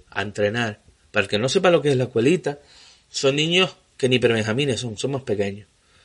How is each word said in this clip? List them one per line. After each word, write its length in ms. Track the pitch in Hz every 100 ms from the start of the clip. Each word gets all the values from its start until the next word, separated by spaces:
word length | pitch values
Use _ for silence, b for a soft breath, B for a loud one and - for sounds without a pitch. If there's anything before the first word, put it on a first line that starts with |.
| _
a 120 | -
entrenar. 580 | 98 101 104 117 113 107 _ _ _
Para 140 | 107
el 60 | 98
que 80 | 104
no 100 | 127
sepa 220 | 190 185
lo 100 | 170
que 100 | 147
es 60 | 131
la 80 |
escuelita, 540 | 127 117 120 175 - 143 b b b b b
son 280 | - 139 143
niños 380 | 156 175 185 - _ -
que 120 | 127
ni 100 | 127
prebenjamines 640 | 120 113 107 113 143 110
son, 180 | 120 107
son 140 | 127
más 100 | 139
pequeños. 440 | 131 104 101 101 101 _ b b